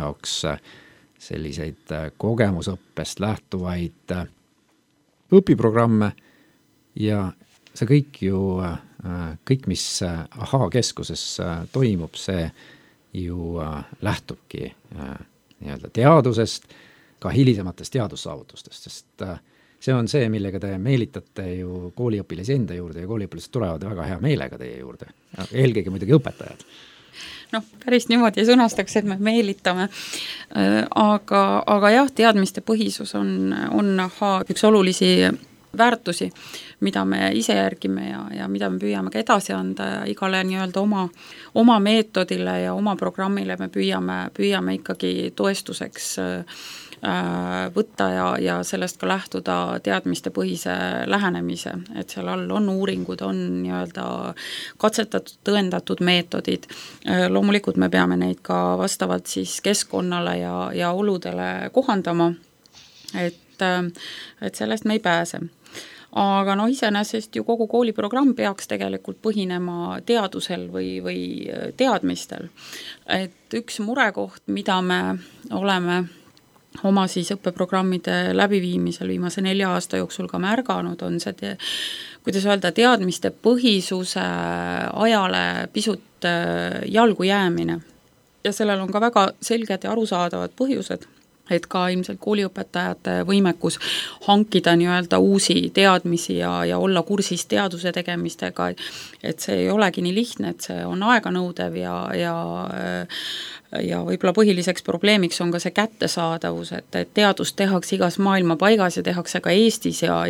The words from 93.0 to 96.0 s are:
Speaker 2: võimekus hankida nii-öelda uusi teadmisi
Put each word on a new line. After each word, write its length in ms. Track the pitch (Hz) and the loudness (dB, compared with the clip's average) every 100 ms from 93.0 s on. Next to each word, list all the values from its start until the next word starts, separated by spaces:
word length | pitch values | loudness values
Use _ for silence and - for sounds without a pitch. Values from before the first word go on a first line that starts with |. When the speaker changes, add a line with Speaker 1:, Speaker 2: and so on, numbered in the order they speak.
| 180 180 175 | -2 -2 2
Speaker 2:
võimekus 540 | 196 190 170 175 - - - - - - | 4 4 2 -2 -2 -4 -6 -6 -4 2
hankida 480 | 202 214 185 180 170 | 4 4 2 4 4
nii-öelda 400 | 175 180 175 185 | 4 2 2 4
uusi 520 | 190 196 190 175 175 | 6 4 4 2 2
teadmisi 640 | 196 196 185 | 4 6 6